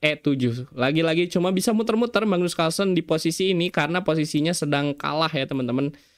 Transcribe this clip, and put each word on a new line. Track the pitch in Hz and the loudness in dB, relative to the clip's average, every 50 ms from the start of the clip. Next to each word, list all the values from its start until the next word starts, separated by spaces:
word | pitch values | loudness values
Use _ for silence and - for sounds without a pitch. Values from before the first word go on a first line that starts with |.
E | - 151 151 - | 0 0 0 0
tujuh. | - 147 139 131 123 120 117 123 123 - - | 0 0 0 2 0 0 -2 -4 -8 -10 -4
Lagi-lagi | - 123 135 151 160 165 165 160 170 175 170 | -2 0 0 2 2 2 2 2 0 0 0
cuma | - 185 175 185 190 | 0 0 0 2 2
bisa | 185 - 240 220 | 2 2 2 2
muter-muter | 220 220 233 220 226 240 240 - 202 220 | 2 2 0 2 2 0 0 0 0 2
Magnus | 214 185 175 180 170 - - | 2 2 2 0 0 0 0
Carlsen | 165 160 - - 202 190 185 170 | -2 0 0 0 0 0 0 0
di | 165 | 0
posisi | - 165 156 - 165 165 - 190 190 185 | 0 -2 0 0 -2 -2 0 0 0 2
ini | 170 175 180 | 2 0 0
karena | - 175 147 147 175 180 | 0 0 0 0 -2 -2
posisinya | 180 - 156 160 147 151 - 151 151 165 175 | 0 0 0 0 0 0 0 0 0 0 0
sedang | - 160 147 143 143 143 143 143 - | -2 -2 0 0 0 0 -2 -2 -4
kalah | - 147 147 156 165 151 | -4 -4 -2 0 0 0
ya, | 160 139 135 | 0 -2 -4
teman-teman. | 131 143 135 127 120 123 131 139 143 147 - - _ _ | -2 -2 -4 -2 -2 0 0 -2 -2 -4 -8 -16 _ _